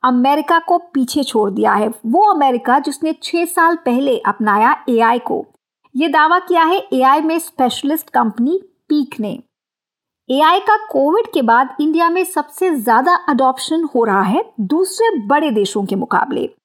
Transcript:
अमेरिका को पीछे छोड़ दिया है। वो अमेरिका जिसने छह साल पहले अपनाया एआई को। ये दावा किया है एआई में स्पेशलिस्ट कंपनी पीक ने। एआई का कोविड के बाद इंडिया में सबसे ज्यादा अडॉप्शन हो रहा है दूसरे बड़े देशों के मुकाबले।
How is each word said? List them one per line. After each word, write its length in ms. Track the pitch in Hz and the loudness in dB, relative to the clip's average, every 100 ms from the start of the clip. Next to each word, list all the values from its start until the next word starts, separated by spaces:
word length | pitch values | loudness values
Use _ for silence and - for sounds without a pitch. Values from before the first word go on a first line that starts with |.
अमेरिका 540 | 254 247 247 294 302 330 | 0 2 2 0 2 0
को 200 | 330 349 | 2 -2
पीछे 440 | 349 277 254 294 | -2 -4 -2 -2
छोड़ 280 | 277 226 208 | -2 0 -2
दिया 220 | 196 220 | 0 0
है। 160 | 208 214 | 2 0
वो 440 | 233 220 294 415 | -4 -2 2 2
अमेरिका 460 | 359 277 247 247 262 | 2 0 0 0 0
जिसने 360 | 294 285 311 311 | 0 -6 -6 -6
छह 220 | - 339 | -6 -4
साल 320 | 339 359 330 339 | -2 2 2 2
पहले 420 | 254 240 277 233 | 0 -2 0 -2
अपनाया 640 | - 208 214 202 226 294 - | -2 -2 0 2 2 0 0
एआई 300 | 233 226 240 | 2 2 0
को। 280 | - - - _ _ _ _ 254 | -2 -6 -8 _ _ _ _ -4
ये 120 | 302 | 0
दावा 300 | 302 311 349 | 2 4 4
किया 260 | 359 349 | 2 2
है 140 | 320 381 - | 2 0 -2
एआई 280 | 269 254 285 | 0 2 2
में 180 | 311 330 | 2 -2
स्पेशलिस्ट 720 | 330 - 254 - 277 311 - | -6 -2 -2 -2 -4 -4 -4
कंपनी 500 | 254 233 202 240 370 - _ _ | -2 -2 -2 -2 -2 -6 _ _
पीक 320 | 302 262 - | -2 -2 -6
ने। 220 | 208 - - _ _ _ _ _ _ _ _ | -8 -8 -14 _ _ _ _ _ _ _ _
एआई 300 | 262 311 370 | 0 2 2
का 160 | 415 427 | 2 -2
कोविड 500 | 427 269 277 381 440 | 0 -2 0 0 -2
के 80 | - | -2
बाद 340 | 233 233 262 - | 2 2 2 -2
इंडिया 300 | 294 320 339 | -2 0 0
में 140 | 349 | 0
सबसे 520 | 359 - 294 - 370 302 | -2 -4 -8 -4 -2 -2
ज्यादा 380 | 220 226 262 | 2 2 2
अडॉप्शन 680 | 359 359 269 262 262 - 320 | 0 0 0 0 -2 -4 -4
हो 200 | 320 247 | -2 -2
रहा 180 | 226 196 | 0 0
है 300 | 190 247 453 - | 0 -2 -4 -8
दूसरे 680 | 190 311 370 - 453 349 202 | -4 -2 -2 0 -2 -2 0
बड़े 240 | 294 311 | 0 0
देशों 340 | 220 196 214 | -2 -2 -4
के 120 | 196 220 | -4 -4
मुकाबले। 540 | - - - 123 - _ | -2 -4 -2 -4 -6 _